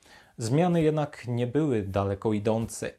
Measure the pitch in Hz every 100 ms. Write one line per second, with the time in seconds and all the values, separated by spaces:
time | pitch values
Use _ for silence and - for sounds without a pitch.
0 | - - - - 113 139 180 175 156 151
1 | 147 - 117 120 120 139 156 113 98 98
2 | 98 101 113 107 107 110 117 - 113